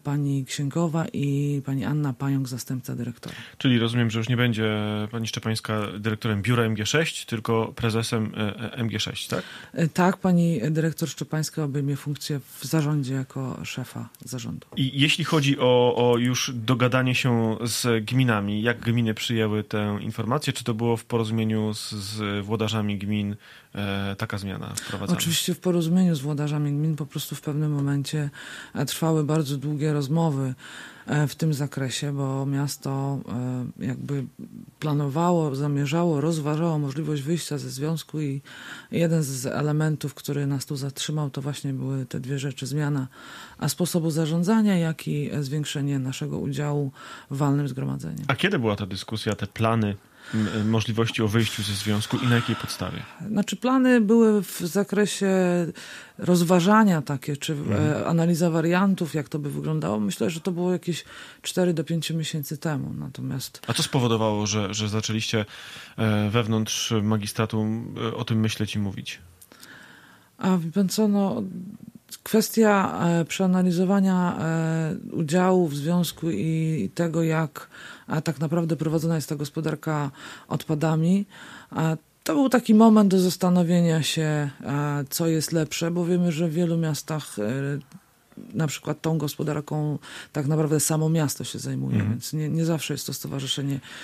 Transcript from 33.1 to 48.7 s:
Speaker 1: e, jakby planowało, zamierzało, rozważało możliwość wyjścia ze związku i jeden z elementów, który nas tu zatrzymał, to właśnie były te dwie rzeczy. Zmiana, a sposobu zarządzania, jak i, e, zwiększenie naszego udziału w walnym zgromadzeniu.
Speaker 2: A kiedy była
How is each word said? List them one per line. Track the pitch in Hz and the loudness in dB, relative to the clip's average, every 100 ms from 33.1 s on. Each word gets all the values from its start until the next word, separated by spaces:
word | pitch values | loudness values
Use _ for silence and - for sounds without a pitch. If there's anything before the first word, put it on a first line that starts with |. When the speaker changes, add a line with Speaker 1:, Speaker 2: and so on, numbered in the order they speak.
| 139 - 113 127 127 123 - | -4 -4 -4 -4 -4 -6 -6
Speaker 1:
e, | - | -6
jakby | 131 131 139 123 - - - - _ | -6 -6 -6 -6 -12 -16 -16 -20 _
planowało, | 151 147 143 143 175 175 156 | -2 0 0 2 2 2 2
zamierzało, | 135 147 143 139 165 175 147 | 0 0 0 0 2 2 2
rozważało | 156 160 143 156 170 156 | 2 0 -2 0 0 0
możliwość | 139 135 151 151 | -2 -4 -4 -4
wyjścia | 135 170 - 147 | -2 -2 -2 -6
ze | 131 | -6
związku | 127 151 165 - 156 | -6 -4 -4 -6 -4
i | 147 139 - - - - - | -4 -4 -8 -16 -16 -16 -6
jeden | - 170 165 | 0 2 2
z | 139 135 127 | 0 -2 -4
elementów, | - 147 151 156 147 143 | -2 0 2 0 0 -4
który | - - 143 139 | -8 -6 -2 -2
nas | 139 - | -2 -4
tu | 143 | -6
zatrzymał, | 139 135 - 151 143 | -6 -6 -4 -2 -2
to | 139 | -4
właśnie | 139 139 143 | -6 -4 -4
były | 131 131 135 127 | -4 -4 -4 -4
te | - | -6
dwie | 127 139 | -4 -4
rzeczy. | 143 135 127 | -4 -6 -4
Zmiana, | 147 147 143 131 - - - - - | -2 0 0 -4 -10 -18 -18 -18 -6
a | 147 | -4
sposobu | - 175 175 160 | -2 0 0 0
zarządzania, | 151 156 170 175 226 208 185 | 0 0 2 4 4 4 4
jak | 165 156 156 | 2 -2 -4
i, | 147 143 | -4 -2
e, | 147 | -4
zwiększenie | 135 151 143 147 143 139 | -2 -2 -2 -2 -2 0
naszego | 127 127 147 143 | -2 -4 -6 -4
udziału | 139 135 147 147 139 - - - - | -4 -2 0 0 -2 -6 -16 -18 -10
w | 139 | 0
walnym | 143 143 143 | 2 2 0
zgromadzeniu. | 131 135 135 - - - | -4 -4 -4 -6 -6 -2
Speaker 2:
A | |
kiedy | 131 190 185 | 0 2 2
była | 113 | 2